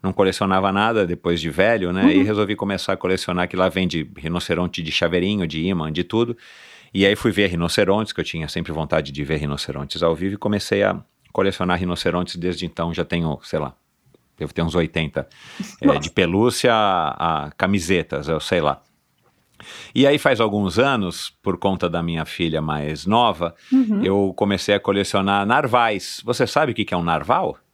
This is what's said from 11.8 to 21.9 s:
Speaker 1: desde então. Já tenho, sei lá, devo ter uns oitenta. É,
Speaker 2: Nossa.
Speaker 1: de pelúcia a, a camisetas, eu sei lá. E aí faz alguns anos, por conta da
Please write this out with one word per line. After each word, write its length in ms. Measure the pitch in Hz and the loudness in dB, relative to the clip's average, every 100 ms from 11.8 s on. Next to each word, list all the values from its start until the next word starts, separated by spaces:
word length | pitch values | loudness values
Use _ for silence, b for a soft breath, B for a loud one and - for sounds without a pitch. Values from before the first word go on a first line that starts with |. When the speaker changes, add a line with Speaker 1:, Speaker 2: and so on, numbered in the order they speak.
| 90 87 92 87 85 | -2 -2 -2 -2 -4
Speaker 1:
desde 300 | 87 90 85 | -4 -6 -4
então. 280 | 87 - 82 | -8 -4 -4
Já 120 | 85 | -4
tenho, 340 | 82 87 80 71 | -4 -2 -2 -4
sei 160 | - 80 | -6 -6
lá, 140 | 69 _ _ _ _ _ _ _ | -6 _ _ _ _ _ _ _
devo 160 | 76 | -8
ter 80 | - | -2
uns 140 | 85 | 0
oitenta. 500 | 85 82 82 78 - - B B B 190 B | 0 0 -2 -4 -6 -8 B B B -14 B
É, 80 | 277 | 2
Speaker 2:
Nossa. 120 | - | 2
Speaker 1:
de 100 | 143 | -2
pelúcia 640 | - 85 95 117 - 127 | 0 2 4 2 4 2
a, 720 | 113 104 90 78 - 82 78 | 4 4 2 0 -2 -2 -2
a 60 | 73 | -6
camisetas, 760 | - 92 98 82 90 76 73 71 | -2 0 0 2 0 0 -6 -2
eu 140 | 80 | -4
sei 180 | - 90 | 0 0
lá. 220 | 73 69 _ _ _ _ _ _ _ _ B B B | 0 -2 _ _ _ _ _ _ _ _ B B B
E 100 | 117 | 4
aí 120 | 139 147 | 4 6
faz 240 | 143 117 | 4 4
alguns 360 | 110 104 95 82 | 2 2 2 2
anos, 520 | 135 123 92 - - _ | 2 2 -2 -6 -12 _
por 160 | - 87 | -4 -2
conta 300 | 98 92 | -2 0
da 140 | 87 | -2